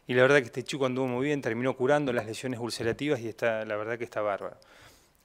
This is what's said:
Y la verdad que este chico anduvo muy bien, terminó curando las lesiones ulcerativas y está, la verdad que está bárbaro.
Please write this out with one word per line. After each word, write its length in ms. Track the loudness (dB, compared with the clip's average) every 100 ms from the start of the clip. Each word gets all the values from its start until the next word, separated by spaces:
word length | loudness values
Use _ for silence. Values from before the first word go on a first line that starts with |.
| 0
Y 80 |
la 80 | 6
verdad 160 | 8 6
que 80 | 4
este 180 | -4
chico 220 | -6 -2 0
anduvo 220 | 0 -2
muy 180 | 0 0
bien, 160 | -2
terminó 340 | -2 -2 -2 0
curando 380 | 2 4 2
las 140 | -2 -4
lesiones 320 | -6 -8 -6
ulcerativas 600 | -6 -4 -2 -2 -2 -2
y 80 | -4
está, 380 | -2 -2 0 -4
la 100 | -4
verdad 220 | -4 -6
que 60 |
está 180 | -6 -4
bárbaro. 360 | -2 -2 -6 -14 -20 -20 -20 -20 _ _